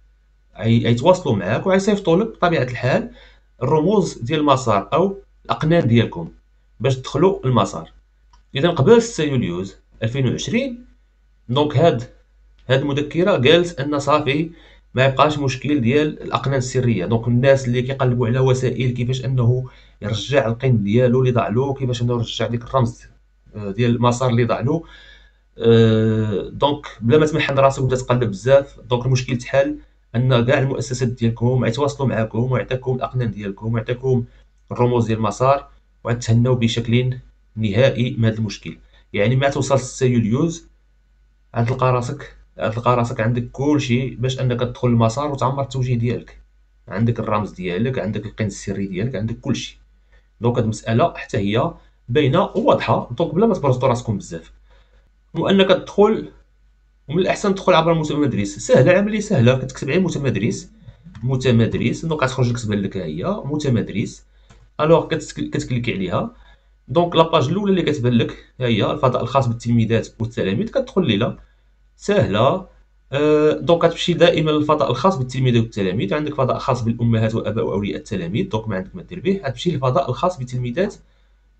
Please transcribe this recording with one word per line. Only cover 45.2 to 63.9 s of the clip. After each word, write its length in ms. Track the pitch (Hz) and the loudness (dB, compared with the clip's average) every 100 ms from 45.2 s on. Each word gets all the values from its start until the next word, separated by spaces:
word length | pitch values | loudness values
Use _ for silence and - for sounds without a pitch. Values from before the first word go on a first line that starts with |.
| 147 | -4
وتعمر 300 | 131 127 139 | -2 -2 -2
التوجيه 320 | 127 131 127 | -4 -4 -2
ديالك، 460 | 117 117 92 - - - _ _ _ - | -2 -2 -4 -8 -20 -20 _ _ _ -8
عندك 320 | 95 117 110 | -2 0 0
الرمز 300 | 107 107 92 | -2 -2 -2
ديالك، 480 | 87 90 90 127 120 | -6 -4 -2 -2 -2
عندك 280 | 95 104 104 | -4 -6 -8
القين 200 | - 104 | -6 -6
السري 400 | - - 98 95 | -6 -8 -6 -6
ديالك، 300 | 90 127 98 | -4 -4 -4
عندك 240 | 113 117 | -6 -6
كلشي. 400 | - - - - _ _ _ _ _ - | -4 -4 -6 -16 _ _ _ _ _ -4
دونك 160 | 120 127 | -2 0
هاد 80 | |
المساله 500 | 110 113 - 123 170 | -2 -4 -2 2 0
حتى 240 | - - 113 | -2 -8 -4
هي 360 | 98 110 165 - _ _ - | -2 0 -2 -6 _ _ -4
باينه 340 | 139 135 170 | 0 2 2
وواضحه، 680 | 196 208 233 190 - - - 120 | 0 0 2 2 2 -2 -2 -4
دونك 160 | 170 | -2
بلا 120 | 160 226 | 2 2
ما 80 | |
تبرزطوا 340 | 185 139 117 131 | 2 0 2 0
راسكم 300 | 117 - 95 | 0 -2 -6
بزاف. 340 | - 82 - - _ _ _ _ _ _ _ | -6 -14 -14 -20 _ _ _ _ _ _ _
وانك 340 | 170 - 196 185 | -4 2 4 4
تدخل، 600 | - - - 214 208 - - _ _ _ _ _ _ - | 2 0 2 4 2 -4 -16 _ _ _ _ _ _ -4
ومن 100 | 160 | -2
الاحسن 360 | 185 - 202 | 0 0 -2
تدخل 180 | 190 - | 0 2
عبر 220 | 165 165 | 4 4
متمدرس، 640 | 165 - 147 143 190 202 - | 0 0 0 0 0 -4 -4
سهله، 340 | - 247 139 | 2 4 6
عمليه 280 | 185 208 214 | 4 2 -2
سهله، 380 | - 147 117 131 | 0 4 4 4
كتكتب 300 | - - 139 | -2 -8 -2
غير 120 | 170 | 0
متمدرس، 680 | 185 - 135 101 113 - - - - - - - | 0 -2 -2 0 -2 -4 -8 -20 -20 -20 -20 -8
متمدرس، 840 | 127 127 131 117 104 95 113 165 | -2 0 2 4 4 2 -2 -2
دونك 180 | 160 156 | -4 -2
غتخرج 280 | 131 - 120 | -2 0 0
لك 80 | 117 | 0
تبان 240 | 107 104 | -2 -2
لك 140 | 95 95 | -2 -6
ها 80 | |
هي 380 | 82 78 143 214 | -8 -6 -4 -4
متمدرس. 800 | 139 151 143 113 - | -6 -4 0 0 -2